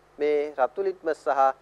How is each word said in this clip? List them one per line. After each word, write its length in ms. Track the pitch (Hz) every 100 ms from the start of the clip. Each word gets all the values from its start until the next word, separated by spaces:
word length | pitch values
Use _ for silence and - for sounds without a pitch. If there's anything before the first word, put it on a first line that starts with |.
| _ -
මේ 360 | 147 147 147 147
රතු 240 | 127 -
ලිට්මස් 360 | 196 185 160 147
සහ 200 | 151 139 135 -